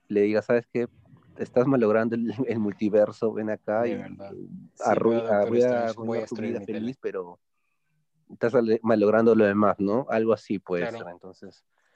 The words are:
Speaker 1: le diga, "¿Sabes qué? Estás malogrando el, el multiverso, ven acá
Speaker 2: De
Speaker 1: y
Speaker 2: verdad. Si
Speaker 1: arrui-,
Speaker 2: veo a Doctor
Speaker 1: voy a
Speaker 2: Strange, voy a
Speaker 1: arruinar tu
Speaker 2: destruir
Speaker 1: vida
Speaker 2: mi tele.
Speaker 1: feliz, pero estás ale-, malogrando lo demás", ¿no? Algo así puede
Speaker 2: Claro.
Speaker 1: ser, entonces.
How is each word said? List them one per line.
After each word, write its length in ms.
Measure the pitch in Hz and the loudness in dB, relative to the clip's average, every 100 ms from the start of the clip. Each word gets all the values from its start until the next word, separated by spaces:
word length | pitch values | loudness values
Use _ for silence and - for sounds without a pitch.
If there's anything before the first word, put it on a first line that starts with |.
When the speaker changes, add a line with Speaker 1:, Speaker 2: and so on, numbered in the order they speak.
| - | -4
Speaker 1:
le 140 | 104 | 0
diga, 200 | 104 107 | 2 2
"¿Sabes 260 | - 120 - | 2 0 0
qué? 160 | 123 120 _ _ - _ - | -4 -4 _ _ -20 _ -12
Estás 300 | 113 - 131 | -4 0 2
malogrando 480 | 135 110 110 117 117 | 4 4 2 0 -2
el, 180 | 117 104 123 | -4 -4 -4
el 120 | 113 | -2
multiverso, 760 | 104 95 107 104 104 107 113 | -2 -2 0 2 2 0 -4
ven 160 | 107 110 | -4 -6
acá 340 | 107 - 107 | -6 -4 -2
Speaker 2:
De 60 | 120 | -2
Speaker 1:
y 60 | 101 | -4
Speaker 2:
verdad. 400 | 98 95 98 95 95 92 - | -10 -14 -16 -16 -16 -18 -20
Si 220 | - 117 104 | -6 0 2
Speaker 1:
arrui-, 260 | 113 117 | 2 2
Speaker 2:
veo 40 | 113 | 2
a 60 | |
Doctor 160 | 104 104 | 2 2
Speaker 1:
voy 140 | 120 | 2
a 40 | 123 | 2
Speaker 2:
Strange, 280 | 123 113 110 | 0 -2 -6
voy 160 | 113 113 | -6 -6
a 40 | |
Speaker 1:
arruinar 40 | 110 | -6
tu 100 | 110 | -8
Speaker 2:
destruir 140 | 113 | -6
Speaker 1:
vida 80 | 110 | -8
Speaker 2:
mi 60 | 98 | -8
tele. 120 | 107 | -8
Speaker 1:
feliz, 180 | 113 131 | -8 -8
pero 380 | 104 95 87 87 _ _ _ _ _ _ _ _ _ | -8 -8 -10 -14 _ _ _ _ _ _ _ _ _
estás 240 | - 120 123 | -4 0 2
ale-, 240 | 113 110 | 2 0
malogrando 520 | 113 113 104 107 113 110 | 2 2 4 4 6 6
lo 100 | 104 | 4
demás", 320 | 101 107 92 | 4 2 2
¿no? 260 | 98 110 139 | -2 -2 -2
Algo 240 | 113 113 | -2 0
así 260 | 107 - 101 | -2 -2 -8
puede 280 | - 87 117 | -4 -4 -4
Speaker 2:
Claro. 80 | 113 | -8
Speaker 1:
ser, 80 | 87 | -12
entonces. 560 | 87 92 92 98 - _ _ _ | -16 -20 -20 -20 -20 _ _ _